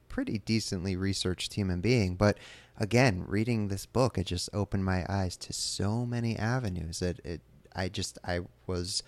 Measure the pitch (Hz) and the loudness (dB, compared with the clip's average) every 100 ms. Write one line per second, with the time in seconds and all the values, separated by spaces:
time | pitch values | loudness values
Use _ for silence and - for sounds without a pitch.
0 | - - 262 104 - 113 - 98 90 92 | -8 -4 -2 -2 0 0 0 -2 -2 0
1 | 95 95 92 90 - - 95 90 101 123 | 0 0 -2 -2 -4 -2 0 2 4 4
2 | 92 90 104 101 - - - - 107 113 | 4 4 4 4 -2 -20 -16 -6 2 6
3 | 131 92 85 101 113 117 104 98 - 110 | 6 4 0 0 2 2 0 -2 -2 2
4 | 127 - 90 87 - 104 101 101 95 92 | 2 2 -2 -2 -2 -2 0 0 2 0
5 | - 98 92 - - - - - 98 110 | 0 0 -2 -4 -8 -6 -4 -2 0 0
6 | 120 120 117 110 110 127 117 90 82 82 | -2 -2 -2 0 0 0 -2 -4 -4 -2
7 | 90 85 - 85 - - - - 92 95 | -2 -2 -6 -10 -10 -20 -12 -6 -4 -4
8 | 92 - - 87 92 - - 90 90 107 | -6 -8 -4 -4 -4 -10 -6 -4 -4 -6